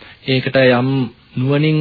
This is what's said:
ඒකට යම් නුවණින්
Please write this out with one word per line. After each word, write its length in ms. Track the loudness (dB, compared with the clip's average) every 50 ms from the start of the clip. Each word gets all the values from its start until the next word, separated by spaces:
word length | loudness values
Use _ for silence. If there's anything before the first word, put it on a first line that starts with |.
| -20 -20 -20 _ -6
ඒකට 320 | -4 -4 -4 -2 0 0
යම් 320 | 2 4 4 4 2 0 0 -2 -2 -4 -4 -8 _ _ _ -8
නුවණින් 440 | -4 -2 -2 0 0 0 0 0 -2